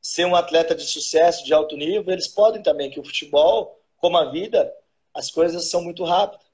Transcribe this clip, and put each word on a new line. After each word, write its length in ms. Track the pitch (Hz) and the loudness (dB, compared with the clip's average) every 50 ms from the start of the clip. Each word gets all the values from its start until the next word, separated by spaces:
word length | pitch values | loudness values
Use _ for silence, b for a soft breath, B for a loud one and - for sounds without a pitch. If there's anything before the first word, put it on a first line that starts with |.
ser 240 | - - - - 170 | -12 -8 -4 -2 0
um 100 | 180 180 | 2 2
atleta 400 | 175 170 - 156 165 165 165 165 | 2 0 2 0 0 2 2 -2
de 80 | 156 - | -4 -4
sucesso, 600 | - - 151 143 - - 160 165 175 - - - | -8 -8 -8 -8 0 2 4 4 4 4 0 -2
de 100 | 135 156 | 2 2
alto 220 | 156 151 151 151 | 2 2 0 -6
nível, 360 | 143 147 160 196 214 214 185 185 | -8 -4 -2 -2 -2 -2 -2 -4
eles 140 | 185 - | -4 -4
podem 340 | - - 196 214 220 220 - | -6 2 4 4 4 4 2
também, 280 | - 160 147 143 139 135 | 0 0 0 0 -4 -8
que 80 | - 156 | -8 -12
o 40 | - | -14
futebol, 760 | - - - 151 143 143 - - - 190 - - - - _ _ _ _ | -8 -8 -8 -6 0 2 4 4 4 4 2 -2 -6 -14 _ _ _ _
como 200 | _ - 175 175 | _ -2 2 2
a 80 | 170 151 | 2 0
vida, 460 | 131 135 165 196 220 226 190 147 - - - _ _ _ _ _ _ _ | 0 -4 -8 -6 -2 0 0 0 0 -6 -18 _ _ _ _ _ _ _
as 160 | 147 139 - | -12 -12 -8
coisas 380 | - 160 165 170 165 175 170 - | 0 0 0 0 0 -4 -8 -4
são 140 | - 175 170 | -4 -4 -6
muito 200 | 175 165 180 180 | -6 -8 -8 -4
rápidas. 420 | 165 175 185 208 202 - - _ _ | 0 0 0 0 -2 -4 -18 _ _